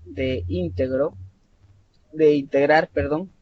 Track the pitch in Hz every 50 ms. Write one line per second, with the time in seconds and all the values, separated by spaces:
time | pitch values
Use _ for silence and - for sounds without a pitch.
0 | - - 320 135 135 131 131 123 110 - - 175 180 165 151 - 135 131 131 131
1 | 139 160 - - - - _ _ _ _ _ _ _ _ _ _ _ _ _ _
2 | _ _ - 156 156 151 147 147 139 135 - 139 139 143 151 156 165 175 _ -
3 | 143 143 147 156 185 190 _ _